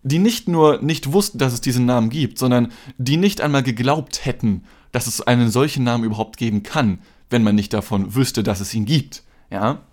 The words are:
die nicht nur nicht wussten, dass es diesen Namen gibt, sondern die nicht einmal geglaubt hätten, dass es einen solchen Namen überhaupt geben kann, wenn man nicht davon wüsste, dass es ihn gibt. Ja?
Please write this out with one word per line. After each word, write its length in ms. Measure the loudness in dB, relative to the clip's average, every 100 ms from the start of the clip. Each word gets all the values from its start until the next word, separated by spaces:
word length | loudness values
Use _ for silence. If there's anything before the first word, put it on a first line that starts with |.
die 160 | 0 2
nicht 300 | 2 0 -2
nur 340 | 4 4 4
nicht 300 | 0 -4 0
wussten, 260 | 0 0 0
dass 140 | -2
es 80 | 0
diesen 260 | -2 0 2
Namen 240 | 2 0
gibt, 280 | -2 -4 -2
sondern 340 | 2 2 0 -4 -20 -8
die 180 | -2 2
nicht 240 | 2 2
einmal 220 | 0 0
geglaubt 640 | 0 -2 0 0 -4 -8 -6
hätten, 380 | -2 -2 -2 -6 -20 _
dass 160 | -6 -4
es 140 | -4
einen 280 | 0 2 4
solchen 320 | 2 0 0
Namen 220 | -2 0
überhaupt 320 | -2 -4 -6 -4
geben 260 | -2 -2
kann, 360 | -2 -2 0 -2 -8 _ _
wenn 140 | 2
man 140 | 4 2
nicht 160 | 0
davon 420 | -4 -2 -4 -2
wüsste, 300 | 0 0 0
dass 160 | -2 -2
es 120 | -4
ihn 100 | -4
gibt. 400 | 0 0 -2 -16 _ _ _
Ja? 300 | -4 -4 -4 _